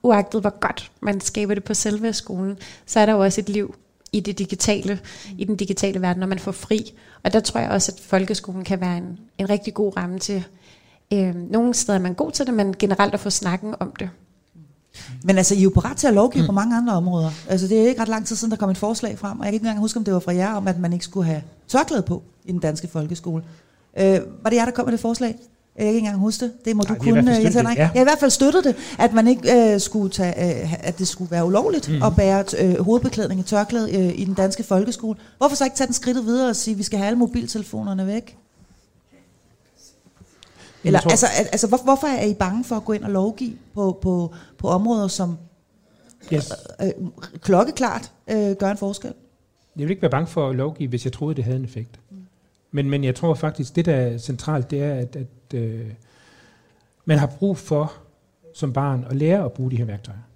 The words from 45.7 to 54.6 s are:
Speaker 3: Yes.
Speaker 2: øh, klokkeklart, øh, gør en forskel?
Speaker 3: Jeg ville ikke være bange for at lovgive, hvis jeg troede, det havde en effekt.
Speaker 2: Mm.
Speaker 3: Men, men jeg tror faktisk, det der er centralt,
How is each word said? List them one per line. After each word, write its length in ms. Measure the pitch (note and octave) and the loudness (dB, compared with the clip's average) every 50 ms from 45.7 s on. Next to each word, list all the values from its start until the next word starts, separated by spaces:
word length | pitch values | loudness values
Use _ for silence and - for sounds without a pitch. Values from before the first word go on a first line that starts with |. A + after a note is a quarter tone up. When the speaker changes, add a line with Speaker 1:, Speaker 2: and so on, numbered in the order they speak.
| _ _ _ _ _ _ _ _ _ _ - - | _ _ _ _ _ _ _ _ _ _ -6 -4
Speaker 3:
Yes. 200 | E3 D3 B2+ - - - - - - - | -2 -2 -2 -4 -10 -12 -14 -20 -8 -4
Speaker 2:
øh, 60 | F#3+ F#3+ - - F#3+ F3 - - - - - E3 | -4 -4 -4 -6 -10 -10 -10 -14 -20 -18 -18 -8
klokkeklart, 720 | - - F#3+ F3 A3 C#4+ D4+ - C4 A3 - - - - _ _ _ - | 0 4 4 4 4 2 0 -2 -2 -2 -2 -6 -10 -12 _ _ _ -4
øh, 220 | A3 G#3+ G#3 G3+ G3 | -2 0 0 0 -2
gør 140 | G3 G3 G3 | -2 -2 -2
en 60 | G#3 | -2
forskel? 360 | G3+ G3+ G3 G3+ - - B3 - _ _ _ _ _ _ _ _ _ _ _ _ | -4 -6 -6 -6 -8 -12 -14 -14 _ _ _ _ _ _ _ _ _ _ _ _
Speaker 3:
Jeg 60 | D#3 | -6
ville 80 | C#3+ D#3 | -4 -4
ikke 100 | G3 F#3+ | -2 -2
være 80 | - C#3+ | -2 0
bange 160 | C3+ C3+ E3+ | 0 0 -2
for 220 | E3 - E3+ D3 C3+ | -2 -2 -2 -2 -2
at 80 | C3 | -2
lovgive, 320 | B2 C3+ D3+ D#3 - D3 B2+ | -2 -4 -4 -4 -6 -6 -4
hvis 160 | B2 A#2+ - | -4 -4 -4
jeg 80 | C3 | -6
troede, 220 | - - D3+ D3+ D#3 | -6 -4 -6 -4 -4
det 100 | C3+ A#2 | -4 -2
havde 140 | A#2 B2+ C3 | -2 -4 -4
en 60 | C3 | -6
effekt. 360 | A#2 - A2 A2+ - - - _ _ | -8 -10 -12 -12 -12 -16 -20 _ _
Speaker 2:
Mm. 60 | G3 F#3+ - _ _ _ _ _ _ _ _ _ | -20 -20 -20 _ _ _ _ _ _ _ _ _
Speaker 3:
Men, 180 | - C#3+ C#3 C#3 | -4 -2 0 0
men 140 | C#3 C#3+ C#3 | 0 0 0
jeg 100 | B2+ B2 | -2 -2
tror 200 | - - E3+ D#3 | 0 0 0 0
faktisk, 420 | - - D#3 - - C3+ - - | 0 -2 -6 -4 -6 -8 -4 -2
det 80 | E3+ E3 | 0 2
der 100 | F3 D#3+ | 2 2
er 240 | C3 B2 A#2+ A#2 A2+ | 2 0 -2 -4 -6
centralt, 520 | - - C3 A#2+ - D3+ D#3 C#3 | -8 -8 -8 -6 -4 -4 -2 -2